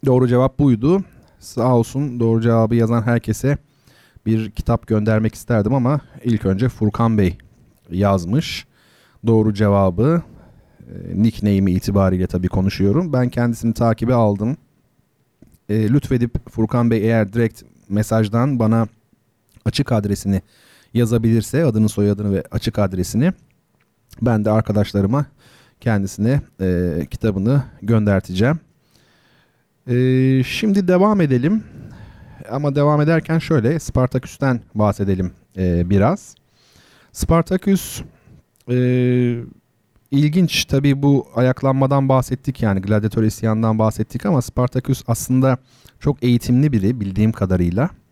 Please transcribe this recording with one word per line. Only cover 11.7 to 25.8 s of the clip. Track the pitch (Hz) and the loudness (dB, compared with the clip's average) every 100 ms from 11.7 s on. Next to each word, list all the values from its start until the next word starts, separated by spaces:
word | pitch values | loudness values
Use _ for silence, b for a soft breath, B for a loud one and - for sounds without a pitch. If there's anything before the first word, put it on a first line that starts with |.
itibariyle | 90 - 98 95 92 92 | 0 0 2 2 0 -2
tabii | 90 90 | -2 -2
konuşuyorum. | 95 95 - 98 135 175 | 0 -2 0 0 0 0
Ben | 131 123 | -2 -2
kendisini | 120 120 117 117 | -2 -2 -2 -4
takibe | 110 117 107 117 | 0 0 0 0
aldım. | 123 110 101 107 147 _ _ _ _ _ _ _ _ - _ _ | 2 2 0 -4 -6 _ _ _ _ _ _ _ _ -20 _ _
E, | 110 107 | -2 2
lütfedip | 139 - 127 117 - - | 0 0 -2 -2 -4 -10
Furkan | - 110 123 117 | -4 -2 0 0
Bey | 113 | 2
eğer | 110 113 101 | 2 0 0
direkt | 113 113 - - _ _ | 0 -2 -4 -20 _ _
mesajdan | 101 107 113 107 117 131 131 | -4 0 0 0 0 0 0
bana | 110 113 110 _ _ _ _ _ _ _ - | 2 0 -2 _ _ _ _ _ _ _ -6
açık | - 139 | -4 -2
adresini | 113 101 101 98 95 - b b b b | -2 -2 -4 -2 -2 -4 b b b b
yazabilirse, | 117 117 117 113 113 104 135 160 | -2 0 2 2 2 0 0 0
adını, | 110 107 | 2 0
soyadını | - 104 101 104 | 2 0 0 -2
ve | 95 - | -2 -4
açık | - - 107 | -6 -4 -2
adresini, | 98 90 90 110 160 - _ _ _ _ _ _ _ - | -2 -2 -4 0 -2 -2 _ _ _ _ _ _ _ -6
ben | 120 110 107 | -2 0 2
de | |
arkadaşlarıma | 110 - 104 104 101 98 123 147 _ b b b | 0 0 -2 0 0 0 0 -4 _ b b b
kendisine, | b | b